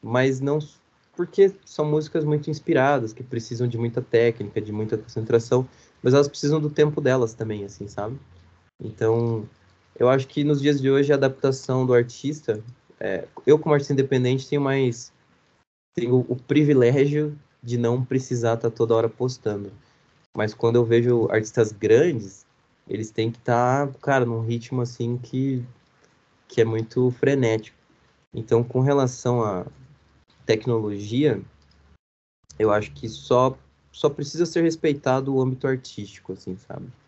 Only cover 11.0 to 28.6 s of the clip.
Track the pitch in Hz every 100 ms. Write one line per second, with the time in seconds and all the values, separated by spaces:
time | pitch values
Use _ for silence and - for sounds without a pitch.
11 | 139 143 135 135 139 131 - 131 127 123
12 | 120 - 139 151 - 107 113 127 _ _
13 | 101 95 - - - 156 156 147 143 139
14 | 135 131 127 131 131 147 139 135 131 120
15 | - _ _ _ _ _ _ _ _ -
16 | 120 127 123 127 - 143 147 139 120 131
17 | 143 147 151 147 _ _ 117 117 120 123
18 | 123 131 131 123 117 117 120 - 113 113
19 | 113 - 127 127 110 104 98 - _ _
20 | _ _ _ - 104 - 117 120 113 117
21 | 120 120 107 110 110 - 110 104 107 113
22 | 170 143 98 - _ _ _ _ - 110
23 | 110 - 113 113 - 120 123 131 143 131
24 | - 135 120 113 113 117 113 127 120 -
25 | 117 123 120 131 135 127 123 - _ _
26 | _ _ _ _ _ - 113 110 110 -
27 | 127 123 139 139 120 110 110 _ _ _
28 | _ _ _ 123 110 117